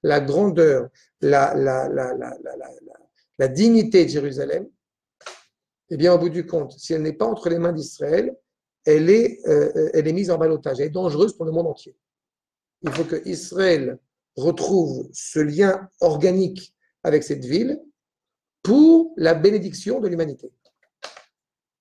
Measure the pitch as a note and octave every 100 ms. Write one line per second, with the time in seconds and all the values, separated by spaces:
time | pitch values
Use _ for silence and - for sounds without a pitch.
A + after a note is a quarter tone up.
0 | - C#3+ C#3 D3 G3+ E3 D#3+ C3 B2+ _
1 | _ _ C#3+ C#3 C#3 - C3+ C3 B2 C#3
2 | B2+ B2+ B2 - C3+ C3 - - - -
3 | _ _ _ - C3+ C3+ A3+ A3+ G3+ F#3
4 | D#3+ D3 C#3+ C3+ C#3+ D#3+ G#3 _ _ _
5 | _ _ - - _ _ _ _ - D3+
6 | F3 E3+ F3 E3 - E3+ C#3 - - D#3+
7 | D#3 D3+ A2+ G#3 F3 E3+ E3+ D#3+ C#3+ -
8 | C#3+ E3+ B3 - _ _ _ _ - D3+
9 | E3 G#3+ A#3 - D#3+ D3 D3 D#3 D#3 D#3+
10 | D#3 E3+ F#3 D#3+ D#3+ D3+ C#3+ B2+ D3+ E3+
11 | F#3 D3 A3 - D#3+ D#3+ E3+ - - _
12 | _ _ _ _ _ _ _ _ D3+ C3+
13 | E3 D#3+ - E3+ - F3+ F#3+ D#3+ B2+ -
14 | _ _ _ - G#3+ - - F#3+ D#3 C3
15 | - - - D#3 D3+ D3+ G3 F#3+ - -
16 | E3 D3 F#3 F#3 F#3 - - _ _ _
17 | - D3+ D3 C#3+ B2+ E3 B3 D4+ - _
18 | _ _ _ _ _ _ - C4 D#4+ E4
19 | E4 - D#3+ D#3+ F#3+ G#3 F#3 - G3+ B3+
20 | G#3 E3+ D#3 C3 - _ _ _ _ _
21 | - - _ _ _ _ _ _